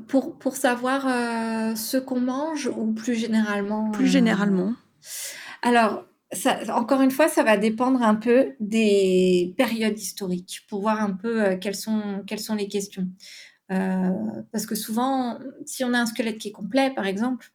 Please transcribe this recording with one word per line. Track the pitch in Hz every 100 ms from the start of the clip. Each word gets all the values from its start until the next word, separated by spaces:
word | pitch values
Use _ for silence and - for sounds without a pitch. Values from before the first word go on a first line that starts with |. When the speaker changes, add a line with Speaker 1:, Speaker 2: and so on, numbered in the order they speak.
| 220
Speaker 1:
Pour, | 269 254 -
pour | 262
savoir, | 262 262 240 247 269 262
euh, | 247 233 233 226 226 220
ce | 220 - 262
qu'on | 262 247
mange | 254 262 311 302 254
ou | 220 220
plus | 220 - 233
généralement, | 233 220 214 202 202 214 220
Speaker 2:
Plus | 214
Speaker 1:
euh, | 262
Speaker 2:
généralement. | 277 226 214 208 185 190 247 _ _ - - - - - -
Speaker 1:
Alors, | 240 240 214 - - _ -
ça, | 196 262 - 214 233
encore | 226 269
une | 269
fois, | 262 320
ça | 320
va | 233 208
dépendre | 220 220 254 262
un | 226
peu | 214 240 240 269 -
des | 208 226 214 196 190 185 185 180 175 180
périodes | 247 226 220 214
historiques | - - 196 180 180 - -
pour | 208
voir | 208 214
un | 208
peu, | 190 226 226
euh, | 202 185
quels | 202
sont, | 196 - 214 208 196 196
quelles | 214
sont | -
les | 214 202
questions. | 202 190 - 185 185 - - - _ -
Euh, | 190 190 185 185 190 220 220 -
parce | 214 -
que | 214
souvent, | - 220 262 269 247 220 262 - -
si | -
on | 247
a | 240
un | 233
squelette | 233 233 220
qui | 208
est |
complet, | - 185 262 269
par | 262 196
exemple, | 190 233 247 -